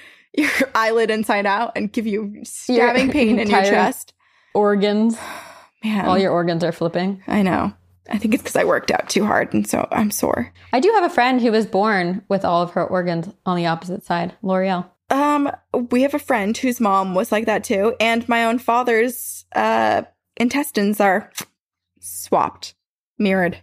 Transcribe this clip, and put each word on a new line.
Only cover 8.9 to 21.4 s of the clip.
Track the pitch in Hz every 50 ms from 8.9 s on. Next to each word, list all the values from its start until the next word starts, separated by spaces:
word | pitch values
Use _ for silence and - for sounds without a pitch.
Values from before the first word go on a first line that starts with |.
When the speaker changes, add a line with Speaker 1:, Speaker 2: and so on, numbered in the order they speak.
Speaker 1:
out | - - - -
too | - 190 208
hard | 208 - 113 - - -
and | - 208
so | - - - - -
I'm | - - 214 208
sore. | - - - - - - 240 - _ - - -
Speaker 2:
I | - 262
do | 285 415
have | 453 415 349
a | 349 349
friend | - 240 254 262 247
who | 226 247
was | 214 220 214
born | 220 - 185 208 220 208 190 175 175 180 - - -
with | 196 190 190
all | 175 175 170
of | 175 170
her | - 190 165
organs | - 190 180 175 180 170 170 165 202 - _ -
on | 196 180
the | 175 170
opposite | 165 165 170 185 180 180 202 -
side. | - 175 170 175 180 - -
L'Oreal. | - 185 185 185 185 190 185 175 180 - _ _ _ -
Speaker 1:
Um, | 269 269 294 294 294 285 285 - - - _ - - 247 240 240
we | 254 247
have | 269 285 294
a | 294
friend | - - 262 220 190 208 226
whose | - - 254 240 -
mom | 226 202 190 196 190 190 180
was | 185 233 -
like | 226 208 226
that | 226 208 170 -
too. | - 214 190 202 226 - -
And | 220 226 233 233 233 247
my | 240 233 233
own | 226 233 247
father's, | - - 233 247 247 247 226 220 233 254 240 - - - - - - _ -
uh, | - 214 220 226 226 220 214 - - 233 - _ _ _ _ _
intestines | - 233 247 269 285 294 - - 220 202 202 208 -
are | 202 196 180 214 - - - -